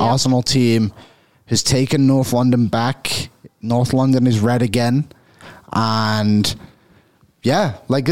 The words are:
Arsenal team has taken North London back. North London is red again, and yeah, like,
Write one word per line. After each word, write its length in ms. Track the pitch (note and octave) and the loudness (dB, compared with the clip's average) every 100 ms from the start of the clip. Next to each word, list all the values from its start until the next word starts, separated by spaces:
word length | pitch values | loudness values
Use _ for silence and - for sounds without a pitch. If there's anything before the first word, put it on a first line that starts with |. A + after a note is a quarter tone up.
| A#2 | 0
Arsenal 360 | C3 C3+ B2+ | 0 0 0
team 520 | - C#3 A#2+ A2+ G#2+ - - _ _ _ - | 0 0 2 2 0 -6 -20 _ _ _ -6
has 140 | A2+ | -4
taken 440 | - C3 C3+ D3+ C3+ | -2 -2 0 2 2
North 240 | C3+ B2+ | 2 0
London 360 | B2 B2+ A#2+ A2+ | 0 2 2 0
back. 640 | A2+ A#2+ - - - - _ - _ | 0 -2 -4 -6 -8 -10 _ -20 _
North 300 | A2 A#2+ B2+ | -4 0 0
London 360 | C3 C3 B2+ B2+ | 2 2 2 2
is 120 | A2 | 2
red 220 | A2 A#2+ | 2 0
again, 440 | A#2+ A#2+ A#2 C3 D3 - _ - - - - | 0 0 0 -2 -4 -12 _ -20 -20 -20 -8
and 840 | - A2+ A2 G#2+ G#2+ G#2+ G#2 G2+ - - _ _ _ _ _ _ _ | -4 0 0 0 0 0 0 0 -6 -16 _ _ _ _ _ _ _
yeah, 300 | A#2 E3 E3+ G2 - | -2 0 -2 -4 -4
like, 180 | C3+ C3+ | -2 0